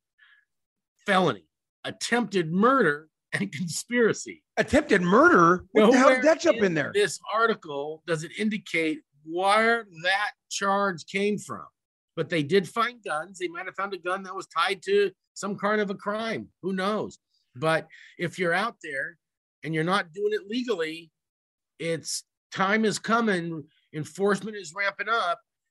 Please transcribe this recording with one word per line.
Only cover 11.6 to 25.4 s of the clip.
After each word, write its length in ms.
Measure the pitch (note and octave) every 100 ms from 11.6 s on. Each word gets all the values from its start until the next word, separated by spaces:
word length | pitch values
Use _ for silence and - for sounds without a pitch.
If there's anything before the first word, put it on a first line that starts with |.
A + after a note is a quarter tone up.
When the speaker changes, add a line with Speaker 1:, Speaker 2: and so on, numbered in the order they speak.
| C#2 _ _ _ _ -
Speaker 1:
But 120 | D3+
they 140 | E3+
did 260 | C#3 F#3+ D#3+
find 340 | A#3 A3+ A#3+
guns. 360 | G3+ D3+ F3 F#3+
They 100 | F3+
might 180 | E3+ F#3
have 100 | F3+
found 180 | G3
a 40 | F#3+
gun 260 | F3 F#3+
that 100 | F#3+
was 120 | F#3+ -
tied 340 | D#3+ F3+ F#3+ F3+
to 240 | G3+ G3 - _
some 220 | - G3 G3
kind 240 | G#3 G#3+
of 100 | G3
a 40 |
crime. 540 | G3 G3+ G#3+ A3+ D#3 G2 _
Who 100 | F3
knows? 460 | F#3+ F#3+ G#3+ A2 - _ _ _
But 320 | B2 D#3+ D#3+ - - - -
if 200 | E3+ F3
you're 140 | F3
out 240 | F3 A3+ -
there 340 | D#3+ C#3 D#3 E3+ _ _ _ _
and 120 | D3+
you're 100 | D#3+
not 280 | D#3+ G3 F3+
doing 200 | E3+ G#3
it 160 | G#3+ G3
legally, 600 | A#3+ B3 F#3+ D#3+ D#3+ E3 _ _ _ _ _ _ -
it's, 460 | E3 D#3+ - - - _ _
time 320 | - F#3+ A3
is 140 | A3 -
coming. 640 | - A3+ A3+ F3+ E3+ D#3+ C#3+ _ _
Enforcement 640 | D#3 D3+ - G3+ G3+ G#3+ G#3
is 180 | E3 F#3
ramping 320 | G3+ G3 G3+
up. 320 | A3+ F3+ E3+